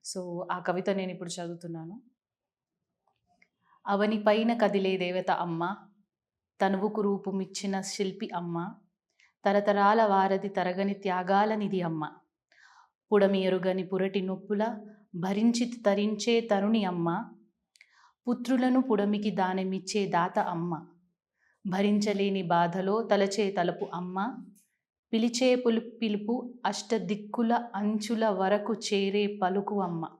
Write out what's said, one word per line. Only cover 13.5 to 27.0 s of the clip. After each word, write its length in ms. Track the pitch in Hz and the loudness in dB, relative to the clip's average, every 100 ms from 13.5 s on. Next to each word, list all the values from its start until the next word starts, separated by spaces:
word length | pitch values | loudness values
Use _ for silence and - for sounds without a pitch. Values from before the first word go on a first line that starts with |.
| 185 185 185 | 2 0 -2
పురటి 380 | 175 185 190 196 | -2 -2 0 0
నొప్పుల 580 | 185 185 - 208 220 220 - - _ 180 | -2 -6 -4 -2 -2 -4 -14 -20 _ -6
భరించి 560 | 185 202 233 233 240 - 208 | -2 2 2 2 -2 0 2
తరించే 540 | 196 208 208 - 233 226 | 2 0 0 2 2 2
తరుణి 340 | 202 202 226 190 | 2 4 2 0
అమ్మ, 400 | 175 170 170 - - _ _ _ _ _ _ _ _ - | 0 0 -2 -6 -16 _ _ _ _ _ _ _ _ -6
పుత్రులను 520 | 240 - 262 254 262 | -4 0 0 4 2
పుడమికి 480 | 254 202 202 208 208 | 2 2 2 0 -2
దానమిచ్చే 720 | 185 185 190 190 190 180 214 190 | 0 0 0 -2 -4 -4 -2 0
దాత 340 | 175 180 185 | 2 2 0
అమ్మ, 460 | 180 170 175 156 - _ _ _ _ _ _ _ 196 | -2 -2 -4 -6 -8 _ _ _ _ _ _ _ -4
భరించలేని 760 | 190 202 208 208 196 196 196 | 0 2 2 2 0 0 0
బాధలో 600 | 175 170 175 185 190 214 | 2 2 4 0 0 -2
తలచే 480 | 214 202 196 214 202 | 2 2 2 2 0
తలపు 360 | - 180 196 202 | 0 -2 -2 -8
అమ్మ, 420 | 165 180 190 220 - - - _ _ _ _ _ | -8 -6 -6 -6 -8 -18 -20 _ _ _ _ _
పిలిచే 420 | 226 233 233 254 247 | 0 0 2 4 4
పులు-, 360 | 247 226 - - | 4 0 -2 -4
పిలుపు 520 | 220 202 208 247 - - 196 | -2 -2 -2 -4 -6 -6 -4
అష్టదిక్కుల 880 | 202 - 220 | -4 -2 -2